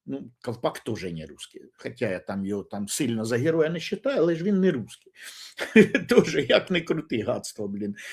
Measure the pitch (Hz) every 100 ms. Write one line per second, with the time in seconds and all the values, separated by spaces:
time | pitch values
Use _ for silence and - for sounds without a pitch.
0 | - 135 123 _ - 110 151 - - 104
1 | 90 82 76 - - - - _ 123 123
2 | 113 90 - 98 98 101 95 104 101 -
3 | 131 117 113 120 151 160 156 170 - 202
4 | 269 262 170 165 185 190 185 139 101 -
5 | - - - - - - - 220 - 262
6 | - 240 165 147 135 - - 175 170 160
7 | - 120 104 107 - - 101 101 104 101
8 | -